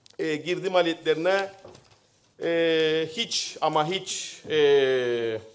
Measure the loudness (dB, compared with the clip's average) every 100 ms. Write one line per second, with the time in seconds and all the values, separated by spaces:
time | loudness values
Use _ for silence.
0 | _ -8 -4 -4 -4 -4 0 2 2 0
1 | -2 0 0 0 -2 -10 -20 -20 _ _
2 | _ _ _ -8 -2 0 2 2 2 0
3 | -2 -4 -4 -4 -6 -4 0 0 0 -2
4 | -6 -8 -10 -14 -2 4 6 6 4 2
5 | 0 -2 -2 -4 -8